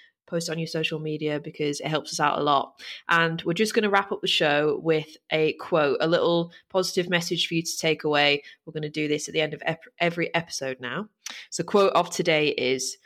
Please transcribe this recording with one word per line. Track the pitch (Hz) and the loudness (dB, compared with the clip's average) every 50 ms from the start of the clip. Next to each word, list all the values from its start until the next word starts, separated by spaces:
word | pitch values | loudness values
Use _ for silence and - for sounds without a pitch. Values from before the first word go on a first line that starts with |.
| - _ _ _ _ - | -20 _ _ _ _ -6
post | - 170 165 170 | -6 -4 -4 -4
it | 160 | -4
on | 165 | -6
your | 165 160 | -6 -4
social | - 165 156 - 165 156 | -4 -4 -4 -4 -4 -4
media | 156 156 151 151 156 151 147 147 | -4 -4 -4 -4 -2 -2 -4 -4
because | 151 156 151 - 151 147 147 - | -6 -8 -6 -4 -2 -2 -2 -2
it | - 151 | -4 -2
helps | 156 151 151 - - | -2 -2 -4 -4 -4
us | - | 0
out | 156 147 - - | 0 0 0 2
a | 147 | 2
lot. | 147 143 139 - - - - - - - - - - | 2 2 2 2 -2 -8 -18 -16 -16 -16 -10 -2 2
And | 170 165 165 165 165 170 | 2 4 4 2 0 -2
we're | - 170 170 | -2 -2 0
just | 170 220 214 - | 0 0 0 2
gonna | 240 214 208 | 2 2 4
wrap | 196 196 196 196 | 4 2 2 0
up | - - | -4 -4
the | - 185 | -2 0
show | - - 170 151 143 147 151 151 143 - | 2 2 4 4 4 4 2 2 0 0
with | - 160 160 156 156 - - - _ - | 0 0 0 0 0 -4 -12 -20 _ -2
a | - 156 156 156 - | 0 2 2 2 0
quote, | - - - - 165 151 143 131 - | -2 -4 0 2 4 4 4 2 2
a | - 165 | 2 2
little | 170 165 - 165 170 170 170 170 - - _ _ | 4 4 4 4 2 2 0 -2 -6 -18 _ _
positive | - 190 185 185 - 190 175 170 | -2 -2 0 0 0 -2 0 0
message | 180 170 170 175 180 160 - - | 0 -2 0 -2 -2 -2 -2 -2
for | 170 | -2
you | 165 165 | -2 -2
to | 165 - - | -4 -4 -2
take | - 160 156 156 - | 0 0 0 0 0
away. | 156 147 147 147 143 143 143 - - - _ _ | 0 2 4 4 4 2 0 -2 -8 -20 _ _
We're | - 160 | -12 -10
gonna | 156 151 151 | -8 -8 -6
do | 151 156 151 147 | -4 -4 -2 -2
this | 147 147 147 - | -2 -2 -4 -4
at | 165 | -2
the | 160 | -2
end | 156 151 156 | -2 -2 -4
of | 147 - | -6 -6
ep-, | 165 160 - - - - - | -6 -6 -6 -8 -14 -6 -4
every | 175 170 170 170 165 - - | -2 -2 -2 -2 -4 -2 -2
episode | 165 165 - - - 139 135 131 - | -4 -4 -4 -8 -8 -6 -6 -6 -6
now. | 127 123 123 156 214 214 _ _ - - - - - - | -8 -8 -6 -6 -8 -10 _ _ -16 -16 -16 -16 -14 -10
So | - - 170 | -6 -6 -2
quote | - - 208 196 196 - | 2 4 4 6 6 4
of | - 175 170 | 4 2 2
today | - - 175 170 160 151 151 151 | 0 -2 0 2 2 2 2 2
is, | - - 127 127 131 135 127 - - - _ | 0 0 0 0 0 0 -2 -6 -8 -12 _